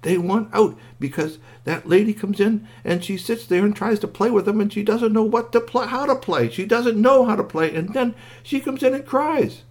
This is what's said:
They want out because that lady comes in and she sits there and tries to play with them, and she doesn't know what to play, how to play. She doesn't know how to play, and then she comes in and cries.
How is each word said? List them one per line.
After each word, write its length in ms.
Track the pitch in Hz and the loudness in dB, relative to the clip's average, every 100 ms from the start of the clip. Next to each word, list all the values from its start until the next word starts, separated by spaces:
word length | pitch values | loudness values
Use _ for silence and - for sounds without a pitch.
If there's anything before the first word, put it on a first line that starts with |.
They 160 | 156 185 | 0 -2
want 320 | 175 208 214 | 0 -2 -2
out 240 | - 214 - - - | 2 2 0 -20 -8
because 400 | 139 147 156 156 - - | -8 -4 -6 -6 -20 -14
that 240 | - 160 - | -8 -8 2
lady 260 | 180 214 | 2 4
comes 260 | 208 196 202 | -2 -4 0
in 280 | 202 220 - - | 0 0 -4 -14
and 200 | - 175 | -4 -4
she 140 | 175 190 | -2 -8
sits 280 | - 226 | -4 -6
there 200 | - 180 | -2 0
and 100 | 202 | 2
tries 240 | 208 202 208 | 0 -2 -2
to 80 | - | -4
play 220 | - 214 | -2 2
with 140 | 220 | 2
them, 160 | 190 214 | 2 0
and 100 | 208 | -2
she 120 | 208 | -2
doesn't 300 | 208 220 233 | -2 0 2
know 100 | 220 | 2
what 280 | 220 226 226 | 2 0 2
to 100 | 226 | 0
play, 260 | 233 240 233 | 0 -4 -2
how 180 | 247 | -4
to 100 | 277 | 0
play. 340 | 262 - 160 117 | -2 0 0 0
She 160 | - | -2
doesn't 360 | 190 226 240 220 | 0 2 2 4
know 240 | 233 269 | 6 6
how 100 | 247 | 4
to 80 | 202 | 0
play, 320 | - 160 160 | -2 -2 -2
and 180 | 160 175 | -2 -4
then 220 | 240 247 - - - | -2 -2 -4 -18 -20
she 160 | - 269 | -6 -4
comes 240 | 285 269 | -4 0
in 100 | 254 | 0
and 120 | 269 | 0
cries. 580 | 277 302 302 311 202 - - | -2 -2 0 0 -2 -4 -20